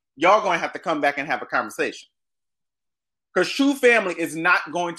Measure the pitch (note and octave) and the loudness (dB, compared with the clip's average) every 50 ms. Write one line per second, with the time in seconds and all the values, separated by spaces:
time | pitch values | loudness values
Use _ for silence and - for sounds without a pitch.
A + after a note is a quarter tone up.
0 | _ _ _ - D3+ F3 G3+ A3 G#3+ F#3+ E3+ D#3+ D#3+ C#3+ - C#3+ - F#3 D#3+ D3+ | _ _ _ 0 4 4 4 4 4 0 -2 0 -2 -6 -8 -8 -4 -4 -2 0
1 | C#3+ C#3+ C#3+ C#3+ C#3 C#3+ C3 A2+ A#2+ - - C3 A2+ G#2 - - D3+ A2+ - - | 0 0 0 -2 -4 -4 -4 -6 -4 -4 -2 -2 -2 -4 -4 -4 -4 -4 -4 -10
2 | - _ _ _ _ _ _ _ _ _ _ _ _ _ _ _ _ _ _ _ | -18 _ _ _ _ _ _ _ _ _ _ _ _ _ _ _ _ _ _ _
3 | _ _ _ _ _ _ _ F#3 F3 E3+ - - C#4 C#4 C#4 C#4 - A#3+ A#3+ A3+ | _ _ _ _ _ _ _ -2 -2 0 0 2 2 2 2 4 4 4 4 4
4 | G3+ F3+ E3+ D#3+ E3+ C#3+ D3 E3 E3 F3+ F3+ G3 - D#3 C#3+ F3 F3 F3 E3+ | 2 -2 -4 -4 -6 -6 -6 -2 0 2 2 2 0 -4 -6 -4 -4 -4 -6